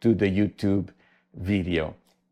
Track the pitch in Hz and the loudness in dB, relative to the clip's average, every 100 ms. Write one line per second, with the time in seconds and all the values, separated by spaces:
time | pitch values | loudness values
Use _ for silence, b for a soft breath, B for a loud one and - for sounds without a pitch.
0 | 120 98 101 95 104 - 101 98 92 - | 0 2 2 2 0 0 0 0 -2 -10
1 | _ _ _ - 95 101 90 85 78 - | _ _ _ -12 -4 -2 0 -2 -2 -8
2 | _ _ _ | _ _ _